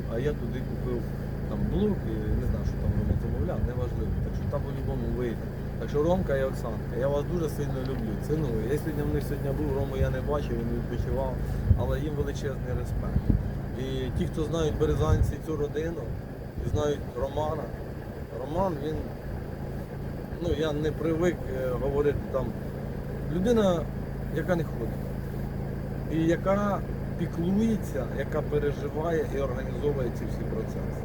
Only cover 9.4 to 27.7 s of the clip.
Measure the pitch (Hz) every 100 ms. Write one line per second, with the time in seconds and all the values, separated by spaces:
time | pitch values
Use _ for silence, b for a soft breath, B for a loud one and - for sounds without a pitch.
9.4 | 139 135 143 135 139 135 135 131 131 147
10.4 | 135 117 117 120 117 120 - 127 131 127
11.4 | 135 B B - 127 135 151 143 143 -
12.4 | 143 131 131 123 117 - - - - -
13.4 | - - - - 135 135 131 - 165 -
14.4 | 147 165 151 - 151 143 156 156 - 147
15.4 | 160 151 143 147 165 165 - - - -
16.4 | - - - 147 147 143 - 120 135 147
17.4 | 156 156 - - - - - - - 117
18.4 | 135 165 190 147 151 151 139 - - -
19.4 | - - - - - - - - - -
20.4 | 170 143 156 147 156 143 156 160 180 -
21.4 | - 131 131 123 135 139 143 135 - 131
22.4 | 117 - - - - - - - - 170
23.4 | 220 226 196 170 139 - - - - 160
24.4 | - 170 147 - 113 - - - - -
25.4 | - - - - - - - 160 165 170
26.4 | 190 202 208 180 - - - - 170 165
27.4 | 175 196 226